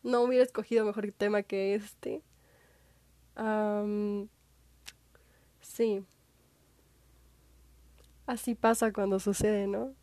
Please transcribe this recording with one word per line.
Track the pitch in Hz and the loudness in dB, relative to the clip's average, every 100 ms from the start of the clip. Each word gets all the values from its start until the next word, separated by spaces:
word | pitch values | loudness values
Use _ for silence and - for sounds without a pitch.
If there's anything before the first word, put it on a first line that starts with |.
no | 247 247 | 0 2
hubiera | 247 254 | 4 4
escogido | 254 - 208 233 214 | 4 0 0 0 2
mejor | 208 208 | -2 -8
tema | - 208 208 | -2 0 0
que | 202 196 196 208 | -2 -2 -2 -2
este. | 208 - 262 294 _ _ _ _ _ _ _ _ _ _ _ - | -6 -12 -10 -10 _ _ _ _ _ _ _ _ _ _ _ -6
Am, | 214 214 214 208 208 208 208 202 208 _ _ _ _ _ - - _ _ _ _ _ _ | -2 0 0 -2 -2 -2 -2 -4 -8 _ _ _ _ _ -20 -20 _ _ _ _ _ _
sí. | - - 226 196 190 _ _ _ _ _ _ _ _ _ _ - - _ _ - - - - - - - - | -18 -2 0 0 -6 _ _ _ _ _ _ _ _ _ _ -20 -20 _ _ -20 -20 -20 -20 -20 -20 -14 -8
Así | 240 - 226 | -6 -4 2
pasa | 226 233 226 | 2 4 2
cuando | 202 196 190 | 0 0 0
sucede, | 202 196 208 208 196 | 0 0 2 2 0
¿no? | 202 262 269 | -2 -6 -10